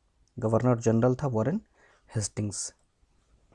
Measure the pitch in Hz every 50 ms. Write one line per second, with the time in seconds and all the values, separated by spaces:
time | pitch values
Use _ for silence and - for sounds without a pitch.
0 | _ _ _ _ _ _ _ 120 107 110 113 113 120 127 123 117 117 113 113 113
1 | 117 127 127 131 156 139 120 110 107 131 175 220 - _ _ _ _ _ _ _
2 | _ - - 113 101 - - - 107 104 95 - - - - _ _ _ _ _
3 | _ _ _ _ _ _ _ _ _ _ _